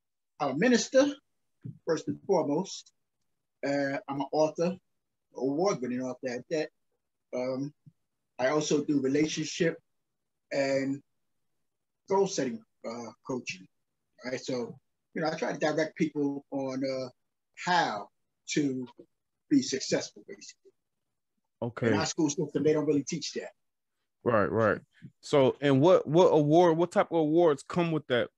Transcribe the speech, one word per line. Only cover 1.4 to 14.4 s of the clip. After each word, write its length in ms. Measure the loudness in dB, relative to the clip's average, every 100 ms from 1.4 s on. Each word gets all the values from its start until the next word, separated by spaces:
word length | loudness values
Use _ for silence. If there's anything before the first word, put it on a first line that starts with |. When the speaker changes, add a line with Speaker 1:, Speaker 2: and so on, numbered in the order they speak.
| _ _ -18 -10
Speaker 1:
first 220 | -4 -4 -4
and 140 | -8 0
foremost. 640 | 0 0 -2 -4 -10 -18 _ _ _ _ _ _ _ -4
Uh, 320 | -2 -2 -6 -6
I'm 120 | -8
an 80 | -4
author, 460 | 0 0 0 -4 -4 _ _ _ _ _ -6
award-winning 680 | -4 0 0 -2 -4 -6
author 260 | -8 -8 -8
at 160 | -8 -6
that. 180 | -6 -6 _ _ _ _ _ _
Um, 400 | -6 -6 -6 -8 -12 _ _ _ _ _ -2
I 120 | 0
also 340 | 0 2 0
do 160 | 2 0
relationship 800 | 2 2 0 -2 -6 -2 -2 -2 _ _ _ _ _ _ _
and 500 | -2 0 0 -2 -6 -10 _ _ _ _ _ _ _ _ _ -2
goal-setting, 540 | 0 0 -2 -6 -6 _ _ -12
uh, 220 | -12 -14 -14 -8
coaching. 400 | -8 -8 -12 -16 _ _ _ _ _
Right? 160 | -10 -8